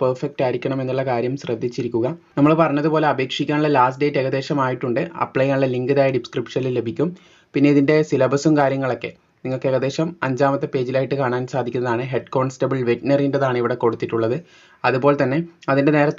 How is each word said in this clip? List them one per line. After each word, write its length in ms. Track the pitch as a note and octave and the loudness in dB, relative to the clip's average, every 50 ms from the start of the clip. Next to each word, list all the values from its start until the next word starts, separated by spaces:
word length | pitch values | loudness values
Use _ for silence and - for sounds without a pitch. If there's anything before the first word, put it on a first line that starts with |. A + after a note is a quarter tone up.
പെർഫെക്റ്റ് 420 | C3+ B2+ B2+ - - C#3 - - C#3 | -2 -2 0 -2 -6 -6 -4 -2 -2
ആയിരിക്കണം 340 | B2 B2 B2 - C3+ C3+ C3+ C3 | -2 -2 -2 -4 -4 -4 -4 -4
എന്നുള്ള 200 | B2+ B2+ C3+ C3 C3 | -4 -4 -4 -2 -2
കാര്യം 240 | B2 A#2+ B2+ B2 C3+ - | -2 -2 -2 -4 -4 -6
ശ്രദ്ധിച്ചിരിക്കുക. 640 | - - A#2 A2+ B2 B2 - - A#2+ B2 A#2 A2+ A#2+ C#3 E3+ - _ _ _ D3 | -6 -6 -6 -4 -4 -6 -4 -6 -4 -2 -2 -2 -2 -2 -4 -8 _ _ _ 2
നമ്മൾ 160 | C#3+ D3+ D#3+ D#3+ | 4 4 6 4
പറഞ്ഞതുപോലെ 460 | E3 D3 C#3 D3 D3 D#3+ D#3 D#3 D3+ C#3+ | 4 2 2 0 0 2 2 2 2 2
അപേക്ഷിക്കാനുള്ള 600 | C3 C3 B2+ - - - C#3+ D3 D3 D3 D3+ D3+ C#3+ B2+ | 0 0 -2 -4 -4 -4 -2 -2 0 0 2 2 4 4
ലാസ്റ്റ് 240 | B2+ C3 C3 C3+ D3 | 4 2 2 0 -2
ഡേറ്റ് 160 | D3 C#3+ C#3+ | 0 0 0
ഏകദേശം 380 | C3 C3 C3+ C3+ C3+ - D#3 C#3+ C3 B2+ | 0 0 -2 -4 -2 -2 -2 0 0 0
ആയിട്ടുണ്ട്. 340 | B2+ B2+ - B2 A#2 C3+ E3+ - - - A#2+ | -2 -2 -2 -2 -2 -2 -2 -4 -4 -6 -6
അപ്ലൈ 180 | - - C3 C3+ | -2 0 0 0
ചെയ്യാനുള്ള 240 | C#3 C3+ C3+ C#3 B2+ B2+ | 2 2 2 0 0 0
ലിങ്ക് 200 | B2 B2+ C3 C#3 C#3 | -2 0 0 2 2
താഴെ 120 | C3+ C3+ C3 A#2+ | 2 2 0 -2
ഡിസ്ക്രിപ്ഷനിൽ 560 | - - - C3 A#2+ - - C#3 B2+ C3 B2 A#2+ | -4 -6 -6 -6 -6 -4 -4 -4 -2 -2 -2 -2
ലഭിക്കും. 300 | A2 A2+ - - D3 F3 F3+ - _ _ _ _ _ _ - | -4 -4 -2 -2 -2 -4 -4 -8 _ _ _ _ _ _ 0
പിന്നെ 160 | C#3+ C#3 C#3+ C#3+ | 2 4 4 6
ഇതിൻ്റെ 220 | C#3+ C#3 C#3+ D#3 D#3 D#3 - | 4 4 4 4 2 2 2
സിലബസും 440 | D3 C3 C3 B2+ C#3+ C#3 - D#3+ D#3 D3 | 2 2 2 2 0 2 2 2 4 4
കാര്യങ്ങളൊക്കെ 500 | C#3 C3+ C3+ C3+ C3+ B2+ A#2+ A#2 - A2+ - _ _ _ _ _ - | 4 2 0 0 -2 -4 -4 -4 -8 -10 -12 _ _ _ _ _ -8
നിങ്ങൾക്ക് 240 | B2+ C3 B2+ - C3+ | -6 -6 -2 0 0
ഏകദേശം 380 | C3 B2 C3 C3+ C3+ - D#3+ E3+ E3+ - B2+ | 0 0 0 -2 -2 -2 -4 -4 -4 -4 -4
അഞ്ചാമത്തെ 400 | C3 C3 B2 C#3 C3+ C#3 C3+ - C#3 - | -2 0 2 2 2 2 0 -2 -4 -4
പേജിലായിട്ട് 420 | C3+ B2 B2+ B2+ C3 C3+ B2+ C#3+ C#3 | -4 -2 -2 -2 -2 -2 0 -2 -2
കാണാൻ 200 | C3+ B2 B2 B2+ B2+ B2+ - | 0 0 -2 -2 -4 -4 -4
സാധിക്കുന്നതാണ്. 500 | B2+ A#2+ A#2+ - B2+ B2 B2 A#2 A#2+ C3+ B2+ | -4 -4 -2 -4 -2 -2 0 -2 -2 -2 -4
ഹെഡ് 180 | C3+ A#2 - - - | -4 -6 -4 -2 -2
കോൺസ്റ്റബിൾ 440 | C3+ C3 C3+ - - C3+ B2+ C3+ C3 B2 A#2 | -2 -2 -2 -2 -2 -2 -2 -2 0 0 0
വെറ്റിനറിൻ്റെതാണ് 680 | A#2+ A#2+ - C3+ C#3 C#3+ C#3 C#3 C#3 C3+ C3+ C3 B2 A#2+ | 0 0 0 2 2 2 2 0 0 0 0 0 0 0
ഇവിടെ 140 | A#2 A#2 B2+ A#2+ | 0 -2 0 0
കൊടുത്തിട്ടുള്ളത്. 540 | B2 A#2 A#2 A2+ A#2 A2+ A#2 A2+ A2+ A2+ B2+ E3 - _ _ - - _ _ _ - B2+ | 0 0 0 -2 -4 -4 -2 -2 0 0 -2 -4 -6 _ _ -20 -20 _ _ _ -2 0
അതുപോലെ 280 | B2 B2+ C3+ C#3+ C#3+ C#3 | 0 2 4 2 4 4
തന്നെ 160 | C#3 B2+ C3+ E3 E3+ - - _ - - | 2 0 0 -2 -4 -6 -10 _ -2 0
അതിൻ്റെ 200 | C3+ C#3 C#3 D#3 D3+ | 2 4 4 4 4
നേരെ 160 | D3 C#3+ D3+ D#3 | 4 2 2 2